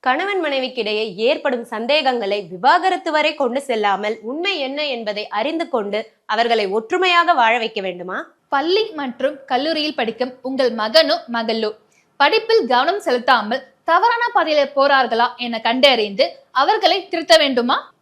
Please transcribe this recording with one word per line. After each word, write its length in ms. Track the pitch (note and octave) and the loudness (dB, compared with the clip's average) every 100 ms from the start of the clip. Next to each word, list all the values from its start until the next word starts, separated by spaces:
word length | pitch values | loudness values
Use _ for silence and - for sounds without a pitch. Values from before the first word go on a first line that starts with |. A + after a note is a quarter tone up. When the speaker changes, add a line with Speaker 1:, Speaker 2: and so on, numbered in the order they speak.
| C4 | 0
Speaker 1:
கணவன் 340 | C4+ F#4+ G4 | 0 0 -2
மனைவிக்கிடையே 600 | D#4 C4+ B3+ B3+ G#3+ G#3+ A3 F3+ A3+ | -2 -2 -4 -4 -4 -2 -4 -2 0
ஏற்படும் 360 | D#4 D4 B3 A3+ | 0 -2 -4 -6
சந்தேகங்களை 640 | G#3+ A#3 D4 C4+ B3 G3 G#3 F3+ | -8 0 0 2 -2 -2 -4 -6
விவாகரத்து 580 | F3+ A#3 E4+ F#4 F4+ F4+ D4+ | -2 2 4 2 -2 -2 0
வரை 160 | D4+ D4+ | 0 0
கொண்டு 200 | C4+ B3 C4+ | -2 -2 -4
செல்லாமல் 480 | A3+ G#3 F#3+ G#3 A3 G#3+ | -2 0 0 -2 -6 -8
உண்மை 220 | C#4+ F#4 F#4 C4 | -6 -4 -4 -4
என்ன 180 | C#4 D4+ B3 | -4 -6 -6
என்பதை 280 | G#3+ G#3 G#3+ G#3 | -6 -6 -6 -4
அறிந்து 280 | B3 D#4+ E4 | -2 -4 -2
கொண்டு 260 | B3+ G3+ G#3 A3 _ _ | -2 -2 -6 -6 _ _
அவர்களை 320 | G#3+ A#3 A#3 G3+ G3+ | -2 2 2 0 -2
ஒற்றுமையாக 580 | A3 F4+ F#4 F4 E4+ D#4+ | -2 0 2 4 4 4
வாழ 140 | A3+ A#3 | 4 2
வைக்க 180 | A3+ A3+ F#3+ | -2 -6 -8
வேண்டுமா? 320 | F3+ F3+ G#3 E4 _ _ | -8 -8 -10 -10 _ _
Speaker 2:
பள்ளி 300 | C#4 D#4 F#4+ A4 D#4 | -4 0 0 -2 -6
மற்றும் 360 | C4+ A#3 C4+ D4+ - | -8 -4 -4 -4 -4
கல்லூரியில் 460 | B3+ C#4+ D#4+ D4+ D4 | -2 0 -2 -2 -2
படிக்கும் 320 | A3+ A3+ B3+ B3+ C4 | -4 -4 -6 -6 -8
உங்கள் 220 | C4+ C4 A3+ | 0 0 0
மகனோ 360 | G#3+ A#3+ D4+ E4+ C#4+ A#3 | 2 2 4 0 -4 -6
மகளோ 360 | A3 A3+ G#3+ G#3+ _ _ _ _ | -2 -2 -4 -6 _ _ _ _
படிப்பில் 420 | C#4+ A4 A4 A4+ B3 | 2 2 2 0 2
கவனம் 300 | B3 C#4+ G4+ G4 | 2 2 -2 -2
செலுத்தாமல் 580 | B3 A#3+ B3+ G#3 C4 - _ - | -2 2 2 2 -6 -8 _ 0
தவறான 340 | E4+ A4+ A#4 A#4+ A#4 | 2 2 0 0 0
பாதையில 240 | D#4+ D4+ C#4 C#4 | 0 0 0 0
போறார்களா 500 | C#4 C4+ B3 A3+ A#3+ A#3 B3 | 2 4 2 0 -2 -2 -8
என 140 | A#3 A3+ | -4 -2
கண்டறிந்து 580 | B3 C#4 A#3+ G#3 G3 E4 - _ - | 4 4 4 0 0 -2 -2 _ 0
அவர்களை 360 | D4 G#4+ G4+ F#4+ F4 | 2 4 2 0 -2
திருத்த 240 | E4+ D#4+ E4 | -6 4 4
வேண்டுமா? 340 | C#4+ B3 A#3+ E4+ C5+ _ | 6 0 0 -2 -4 _